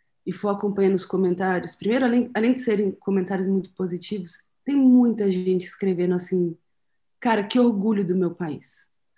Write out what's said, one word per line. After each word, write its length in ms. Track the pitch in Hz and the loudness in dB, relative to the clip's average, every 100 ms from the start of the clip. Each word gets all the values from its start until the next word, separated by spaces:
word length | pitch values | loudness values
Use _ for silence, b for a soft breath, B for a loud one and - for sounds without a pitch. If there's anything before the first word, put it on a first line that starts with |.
| _ _ | _ _
e 80 | - | -10
for 180 | 180 208 | -6 -4
acompanhando 440 | 202 208 196 196 | -2 -2 2 2
os 120 | 190 - | 2 -2
comentários, 680 | 185 185 180 190 180 170 | -2 0 0 0 -2 -4
primeiro, 320 | - 196 247 254 | -8 -2 0 2
além, 240 | 240 233 220 | 0 0 0
além 180 | 226 | 0
de 60 | 254 | 0
serem 320 | - 202 202 | 0 0 -2
comentários 560 | 196 - 196 185 196 190 | -4 -2 -2 0 -2 0
muito 240 | 196 180 | -2 -4
positivos, 720 | _ 185 175 - 208 175 - _ _ | _ -6 -6 -8 -10 -10 -16 _ _
tem 120 | - 285 | -2 4
muita 560 | 262 247 240 208 202 | 6 6 6 2 0
gente 340 | 185 185 185 180 | 0 0 -2 -4
escrevendo 480 | - 196 175 180 | -4 -2 0 0
assim, 420 | 180 180 185 175 165 _ _ _ _ _ _ | 0 -2 -2 -2 -4 _ _ _ _ _ _
"Cara, 240 | 247 220 | -2 -2
que 160 | 202 254 | 0 2
orgulho 460 | 240 202 208 208 180 | 2 2 0 0 0
do 100 | 185 | 0
meu 140 | 175 | -2
país. 580 | 170 170 143 - - _ _ _ | -4 -8 -8 -14 -20 _ _ _